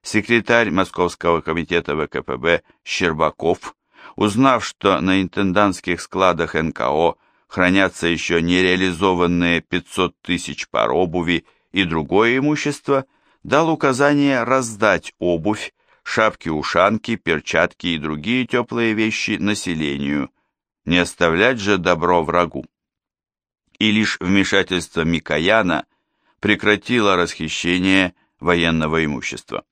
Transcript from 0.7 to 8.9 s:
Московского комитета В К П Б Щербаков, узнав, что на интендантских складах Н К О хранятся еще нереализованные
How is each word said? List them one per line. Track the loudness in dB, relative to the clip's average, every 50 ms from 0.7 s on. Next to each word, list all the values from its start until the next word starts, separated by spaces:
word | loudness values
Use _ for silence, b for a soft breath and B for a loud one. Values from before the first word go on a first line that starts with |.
Московского | 2 0 -2 -2 0 -2 -2 -2 -2 _ 0 0 0 0
комитета | 0 -2 -4 -4 -4 -2 -2 -2 -2 -2 -4
В | -4 -4 -4
К | -6 -8
П | -6 -6 -8
Б | -4 0 0 0 0 b b b b b
Щербаков, | -10 -4 -2 -2 -2 0 0 0 -2 -2 -2 -2 -2 -2 -2 -6 -18 -20 _ _ B B B B B B
узнав, | -2 -2 0 2 2 2 2 2 0 -2
что | -8 -12 _ 0 2 2 2
на | 2 0 0 0
интендантских | 0 -2 -4 -2 -2 0 2 2 2 2 0 -4 -4 -4 -4 -4
складах | -6 -8 -2 2 2 2 2 0 -2 -2 -2
Н | -2 -2 -2
К | -4 -4 -4 -2
О | 0 2 2 0 0 _ _ _ _ _ _
хранятся | _ -2 0 2 2 4 2 2 0 -2 -2 -2 -2
еще | -2 -2 -2 0 0 0
нереализованные | 2 2 2 2 4 2 2 2 0 -2